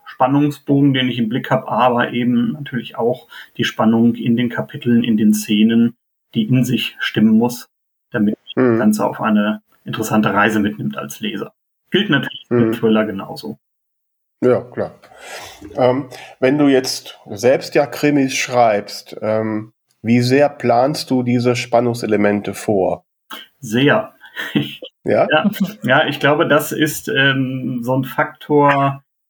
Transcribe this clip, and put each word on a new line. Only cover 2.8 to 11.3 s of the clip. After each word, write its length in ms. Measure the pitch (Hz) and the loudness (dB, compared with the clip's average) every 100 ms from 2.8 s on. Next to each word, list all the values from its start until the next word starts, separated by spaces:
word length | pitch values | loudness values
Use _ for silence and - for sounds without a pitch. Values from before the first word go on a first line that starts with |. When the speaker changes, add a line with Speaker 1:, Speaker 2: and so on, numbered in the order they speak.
| - - | -8 -4
Speaker 1:
auch 300 | 117 - - - - - | -2 -4 -8 -20 -12 -6
die 80 | |
Spannung 500 | 113 - 113 113 120 | -4 0 2 4 4
in 220 | 120 117 117 | 2 0 0
den 140 | 120 | -2
Kapiteln, 540 | - 107 117 120 117 | -4 -8 -6 0 2
in 120 | 120 107 | 2 2
den 180 | 107 | 2
Szenen, 600 | 107 - 104 113 117 117 - _ _ _ 117 | 2 0 2 4 4 2 0 _ _ _ -4
die 80 | |
in 220 | 107 127 117 | 0 0 2
sich 300 | 120 - - | -2 -4 -6
stimmen 380 | - - 110 110 | -6 2 4 4
muss, 320 | 120 120 - _ _ _ _ | 2 -2 -14 _ _ _ _
damit 260 | 120 104 110 - | -2 -2 -2 -8
ich 100 | - | -4
Speaker 2:
Mhm. 160 | 127 | 0
Speaker 1:
das 80 | 113 | 2
Ganze 260 | 107 107 107 | 2 2 -2
auf 160 | - | -4
eine 400 | 110 107 104 107 _ _ - | -2 0 0 -4 _ _ -10
interessante 480 | 113 110 110 107 | -8 -2 0 0
Reise 260 | 101 110 110 | 2 0 0
mitnimmt 380 | 101 107 135 - | -2 -4 -8 -8
als 240 | - - | -12 -10
Leser. 320 | 107 | -10